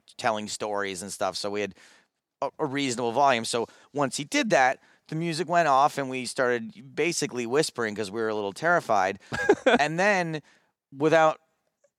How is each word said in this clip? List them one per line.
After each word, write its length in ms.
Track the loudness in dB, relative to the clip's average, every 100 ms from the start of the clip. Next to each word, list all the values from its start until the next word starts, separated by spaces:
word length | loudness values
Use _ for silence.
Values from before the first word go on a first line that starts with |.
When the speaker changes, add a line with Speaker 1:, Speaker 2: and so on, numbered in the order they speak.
| _ -4
Speaker 1:
telling 300 | -2 -2 -6
stories 560 | -8 -6 -4 -4 -6
and 80 | -10
stuff, 220 | -4 -4 -4
so 140 | -6
we 100 | -4
had 140 | -6 -8 -20 _ _ _ _ -8
a, 80 | -8 -4
a 60 | -4
reasonable 460 | -2 -4 -2 -2
volume. 340 | 2 4 2 0
So 220 | -4 -4 -10 _
once 240 | -4 -4 -4
he 60 |
did 260 | -4 -2 2
that, 300 | 4 4 2 _ _ -10
the 60 | -6
music 320 | -4 -4 0
went 200 | 2 4
off, 320 | 4 4 2
and 100 | -6
we 160 | -6 -6
started 680 | -2 0 0 -4 -14 -12 -2
basically 500 | -2 -2 -4 -4 0
whispering 480 | 0 0 -2 -4
'cause 160 | -4 -6
we 100 | -4
were 100 | -2
a 60 | -2
little 180 | -4
terrified. 680 | -2 0 2 2 2 2 -2 -8 -4 0
Speaker 2:
<laughs> 320 | 2 4 2
Speaker 1:
And 200 | 2 2
then, 420 | 2 2 -2 -6 _ _ _ _ _ -2
without 420 | 4 6 4 2 _ _ _ _ _